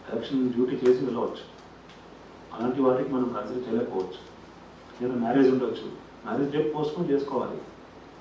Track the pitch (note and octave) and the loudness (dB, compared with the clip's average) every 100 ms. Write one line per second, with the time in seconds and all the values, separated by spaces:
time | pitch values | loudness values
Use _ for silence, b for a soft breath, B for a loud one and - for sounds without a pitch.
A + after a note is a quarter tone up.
0 | - A2 - C3+ B2 A#2 B2+ C3 B2 B2+ | -6 -6 0 2 2 2 2 4 6 6
1 | C3 A#2 G#2+ - - - - - - - | 2 0 -2 -4 -12 -18 -20 -20 -20 -20
2 | - - - - - G#2+ B2 C3+ C3 - | -20 -20 -20 -20 -12 -4 0 4 4 4
3 | C#3 B2+ A#2+ A2 G#2+ B2+ A2+ A#2 - F#2 | 2 0 0 -2 -4 -4 -2 0 0 -2
4 | F#2 - - - - - - - - - | -4 -8 -16 -20 -20 -20 -20 -20 -18 -6
5 | B2 A#2+ A#2 C#3 B2+ B2+ A#2 - G#2 - | -2 0 2 6 8 6 2 -2 -8 -12
6 | - - G#2+ C#3+ C#3+ D3 D3+ D3+ D3+ F3 | -16 -14 -4 0 0 2 0 0 -2 -2
7 | D3+ C#3 - B2+ G#2 - - - - - | 0 2 2 -2 -2 -6 -12 -18 -20 -20
8 | - - | -20 -20